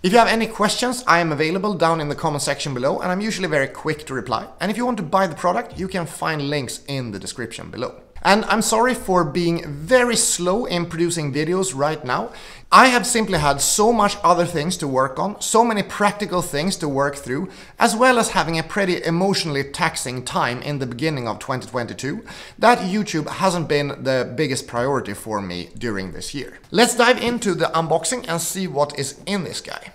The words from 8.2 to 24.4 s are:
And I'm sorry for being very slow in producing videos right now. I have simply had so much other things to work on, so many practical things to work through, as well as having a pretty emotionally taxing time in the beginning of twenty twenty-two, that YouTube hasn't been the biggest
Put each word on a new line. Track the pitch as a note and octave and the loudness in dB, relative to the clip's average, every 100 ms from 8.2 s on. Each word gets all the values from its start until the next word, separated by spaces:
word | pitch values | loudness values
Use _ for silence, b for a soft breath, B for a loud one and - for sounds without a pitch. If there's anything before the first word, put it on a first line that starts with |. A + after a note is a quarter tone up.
And | - G3+ - | 4 4 4
I'm | G#3+ | 0
sorry | G#3+ A3 B3 B3 | 2 2 2 0
for | - F3+ | 2 2
being | D#3+ F3+ E3+ E3+ - | 2 0 0 0 -4
very | C#3+ D#3 B3+ A#3+ A3+ | -10 4 4 6 2
slow | - - F3+ G3+ B3 | 2 0 0 0 0
in | F3 F3 | -2 -2
producing | E3 F3 E3 D3 | 0 0 0 -2
videos | C3+ D#3 F3+ F#3 C3+ | -2 0 0 -2 0
right | C#3+ D#3 | 0 0
now. | B2+ C#3 A#3 B B B - | -2 -2 -4 B B B 6
I | F#3 C4 | 8 8
have | A#3+ - | 6 2
simply | A3+ A3 F3 | 0 2 2
had | D3 C#3 | 2 2
so | - - G#3+ | 2 4 4
much | A#3 G3+ - | 6 2 2
other | E3 F3 F3 | 4 4 4
things | D#3+ D3+ F#3 | 0 -2 -2
to | D3 | 0
work | C3 C3+ C3+ | 2 2 0
on, | F#3 G#3 | -4 -4
so | - A3+ | 2 4
many | A#3+ G#3 | 4 2
practical | F#3+ - G#3 G3+ G3 F3+ | -2 0 0 0 -2 -2
things | F3 C#3+ F3 F#3+ | -2 -2 -2 -2
to | D3+ | -2
work | C3+ C#3+ C#3+ | 0 0 -2
through, | A#2+ C3 F#3 B B - | -6 -6 -6 B B 0
as | A3 A3 | 0 4
well | B3+ A#3+ | 4 4
as | - | 2
having | F#3+ D#3 E3 | 0 0 -2
a | |
pretty | D#3+ - F#3+ F3 | -2 -2 0 0
emotionally | F3 E3 G3 F#3+ E3 C#3 | 0 0 2 0 -2 -4
taxing | C#3 - F3 - C3 B2+ B2 | -4 -2 -2 -2 -8 -8 -6
time | E3 C#3 B2+ | -2 -2 -2
in | - D3 | -6 -6
the | B2+ | -6
beginning | A#2+ D#3 C#3+ A#2+ | -4 -4 -2 -4
of | G2+ | -6
twenty | - B2+ G#2 | -6 -8 -4
twenty-two, | B2+ A2+ G#2 C3 G3+ - B B - | -6 -6 -6 -8 -8 -12 B B 2
that | A3 A#3+ | 4 4
YouTube | F#3 G#3 G3+ D#3+ D3 | 2 -2 -2 -2 -4
hasn't | - F#3+ F3 C#3 | 0 0 0 0
been | D3 C#3+ - | 0 0 -4
the | B2+ C3 A#2+ | -2 0 -2
biggest | A#2 | -2